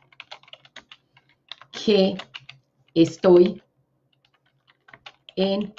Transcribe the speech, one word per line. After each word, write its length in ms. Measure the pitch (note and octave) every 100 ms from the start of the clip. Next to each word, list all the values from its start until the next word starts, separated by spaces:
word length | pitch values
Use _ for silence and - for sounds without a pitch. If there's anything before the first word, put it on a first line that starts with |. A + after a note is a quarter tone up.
| _ - - - _ - _ - - - _ _ _ _ - - _
que 460 | - - G3 F#3+ F#3 - - - - _ _ _
estoy 680 | E3 E3 - F#3+ F3 F#3 - - _ _ _ _ _ _ _ _ _ _ _ _ - - - _ -
en 360 | G3 G3 G#3+